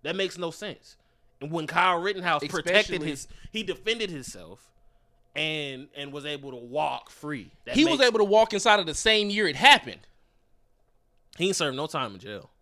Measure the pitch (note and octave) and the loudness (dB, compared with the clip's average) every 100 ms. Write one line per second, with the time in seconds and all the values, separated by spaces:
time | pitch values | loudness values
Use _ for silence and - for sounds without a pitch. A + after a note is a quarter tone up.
0 | C#3+ F#3 F#3+ E3+ E3+ D#3+ G#3 C3+ - _ | -6 -4 -6 -6 -10 -8 -14 -14 -20 _
1 | _ _ _ _ D3 E3 D#3 D#3+ F#3 F3 | _ _ _ _ -8 -6 -2 2 2 2
2 | F#3 G3 F3 D3+ C#3+ D3+ D#3+ F#3+ G#3 F#3+ | -2 -4 -2 -2 -2 -4 2 2 2 -4
3 | D#3 C#3 - - - A3 G3+ F3 G#3+ A#3 | -6 -8 -12 -18 -10 -8 -8 -6 -4 -4
4 | G#3 D#3 B2+ G2+ D#2+ G2 _ _ - _ | -4 -8 -12 -16 -18 -20 _ _ -20 _
5 | _ _ _ C#3+ D#3 D#3 C#3+ C3 C#3+ - | _ _ _ -6 -4 -4 -6 -10 -14 -14
6 | C#3+ C#3+ C#3+ C#3+ C#3 B2+ A#2+ C#3 D3+ B2+ | -12 -10 -10 -10 -10 -14 -8 -2 -2 -4
7 | - - D3 C#3+ F#2+ - - G#3 D#4+ D4+ | -12 -14 -10 -10 -10 -16 -4 2 2 4
8 | B3+ A3+ G#3 G#3+ A3 G#3 A#3 G#3 E3+ D3+ | 4 4 4 6 4 2 4 4 2 -2
9 | A3 G#3+ G#3 G#3 G3 C3+ A#3+ C4+ - F#2+ | 2 2 2 0 0 6 8 8 6 -14
10 | - _ _ _ _ _ _ _ _ _ | -20 _ _ _ _ _ _ _ _ _
11 | _ _ _ - F3+ F#3+ D#3 C3 D3+ D#3 | _ _ _ -4 -2 0 -2 -4 -6 -4
12 | B2 G2 G2 G#2 - _ | -6 -8 -14 -14 -14 _